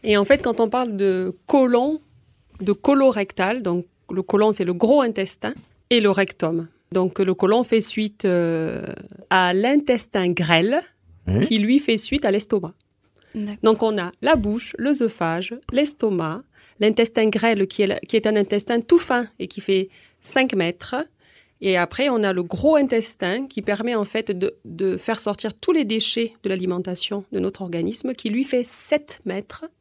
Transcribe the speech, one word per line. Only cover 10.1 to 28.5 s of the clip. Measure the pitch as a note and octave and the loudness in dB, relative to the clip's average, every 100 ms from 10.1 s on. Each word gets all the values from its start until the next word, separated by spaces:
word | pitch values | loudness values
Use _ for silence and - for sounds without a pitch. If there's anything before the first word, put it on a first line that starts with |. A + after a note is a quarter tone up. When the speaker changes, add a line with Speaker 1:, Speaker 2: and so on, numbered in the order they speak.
| G3+ F3+ | -2 0
Speaker 1:
grêle, | F3 E3 E3 G3 D4 - _ _ - - | 0 4 4 4 -2 -4 _ _ -12 -2
Speaker 2:
Oui. | G3 | 0
Speaker 1:
qui | - A3 | 2 2
lui | G#3+ C4+ | 2 2
fait | C#4+ A3+ | 2 0
suite | - C#4+ | 0 0
à | A#3 | 0
l'estomac. | G3 - G#3 E3+ - _ _ _ _ _ A3 | 0 0 -2 -2 -16 _ _ _ _ _ -10
Speaker 3:
D'accord. | G#3 G#3 | -10 0
Speaker 1:
Donc | A3 A3 | 2 2
on | A3+ G#3 | 0 -2
a | F3 - | -4 -2
la | C4 | 2
bouche, | D#4 G#3 A3 - - | 2 2 -4 -8 -4
l'œsophage, | B3+ C#4+ A#3 - E3 E3+ F#3 A#3+ - | -2 0 -2 -2 -4 -4 -6 -12 -4
l'estomac, | B3 D4 - A3 F3+ D#3+ F3+ - _ _ _ | -2 -2 -2 -2 0 -4 -8 -14 _ _ _
l'intestin | G#3 G#3+ A3+ A3+ A3 | 2 2 2 2 0
grêle | G3+ A3+ G#3+ F#3+ | 2 0 0 -2
qui | - | 0
est, | G3 - - | -2 -2 0
qui | A3 | 0
est | G#3+ | 2
un | G#3+ | 0
intestin | G3+ G3+ - A#3 | 0 -2 0 -2
tout | A3+ E4+ | 4 2
fin | - B3 A#3 _ | 4 -2 -2 _
et | F#3 | -12
qui | - | -8
fait | - F#3+ F#3+ _ _ _ | -2 0 -2 _ _ _
cinq | - C4+ C4 | -2 0 2
mètres. | G3 E3+ F3 - B3+ D#4 _ _ _ _ _ | 0 -2 -4 -8 -8 -8 _ _ _ _ _
Et | F#3+ F#3 | 0 0
après, | F3 - C#4 | 0 -2 0
on | A#3+ | 0
a | G3+ | 0
le | F3+ | -2
gros | F3 F#3 D4 | -4 0 4
intestin | D#4 C#4 A3+ A3 - F3+ A3 C4+ | 4 2 0 -2 -6 -4 -4 -6
qui | - | -6
permet | G3 G3+ A#3 | -4 -2 -2
en | A#3 | -2
fait | G3+ A3+ A3 | -2 -4 -4
de, | F#3 F#3+ - | -4 -4 -6
de | G#3+ E3 F#3+ F#3 | -18 -4 -4 -2
faire | - A3 | -4 -4
sortir | G#3 G3+ A3 | -4 -4 -8
tous | - - | -6 0
les | D#4+ | 0
déchets | A3 A3 G#3 A#3 A3+ - | 0 0 0 -2 -4 -6
de | G3+ | -6
l'alimentation | F#3+ F3+ F3+ F#3 F3 - G3+ F#3+ | -4 -4 -4 -6 -6 -6 -8 -6
de | G3 | -4
notre | F#3 F#3+ | -4 -6
organisme, | F#3 E3+ E3+ A3+ B3+ | -8 -4 -4 -4 -8
qui | B3+ A3+ | -6 -4
lui | A3+ | -2
fait | C#4 | 0